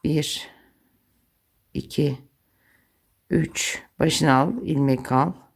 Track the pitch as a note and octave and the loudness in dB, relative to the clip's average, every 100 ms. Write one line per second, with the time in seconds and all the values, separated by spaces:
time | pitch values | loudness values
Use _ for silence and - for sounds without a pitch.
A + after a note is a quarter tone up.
0 | D3 D3+ C#3+ - - - _ _ _ _ | 0 0 -2 -8 -12 -20 _ _ _ _
1 | _ _ _ _ _ _ _ C#2+ - - | _ _ _ _ _ _ _ -12 -6 -2
2 | D3 C3 - _ _ _ _ _ _ _ | -2 -2 -14 _ _ _ _ _ _ _
3 | _ _ _ - D#3 - - - - - | _ _ _ -2 -2 -4 -6 -6 -14 -2
4 | D#3+ D#3+ D#3 C3 D#3 A#3+ G3 D3 C#3 B2+ | 0 2 4 4 2 -2 -4 0 2 0
5 | B2+ B2+ D#3 - _ | 0 0 0 -4 _